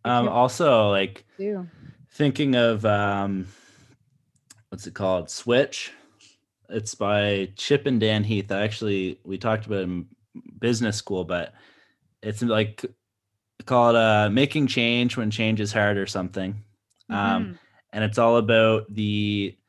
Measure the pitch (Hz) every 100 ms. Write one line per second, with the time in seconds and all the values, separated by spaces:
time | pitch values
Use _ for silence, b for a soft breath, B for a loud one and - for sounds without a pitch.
0 | 117 123 - 123 156 - 156 117 104 98
1 | 95 - _ - 202 196 175 B B B
2 | _ - 147 143 143 123 117 107 110 104
3 | 101 98 98 95 92 b b b b _
4 | _ _ _ _ _ - _ 98 92 -
5 | 95 92 78 - 117 123 - - - b
6 | b b b b _ _ _ 110 107 -
7 | 104 104 104 101 95 - - 143 139 120
8 | 110 107 104 104 101 98 107 110 107 98
9 | 92 - - 95 113 110 107 98 92 90
10 | 87 _ _ - - - 117 113 113 104
11 | - 95 85 87 - b b b b b
12 | _ _ 107 107 120 107 107 - - -
13 | _ _ _ _ _ - - 127 120 117
14 | 110 107 104 117 143 156 127 127 117 120
15 | 123 127 107 110 110 110 104 110 104 101
16 | 95 98 90 95 95 104 - _ _ _
17 | - 101 101 - 104 - b b _ 107
18 | 107 110 117 117 107 113 110 110 107 107
19 | 104 104 104 101 101 -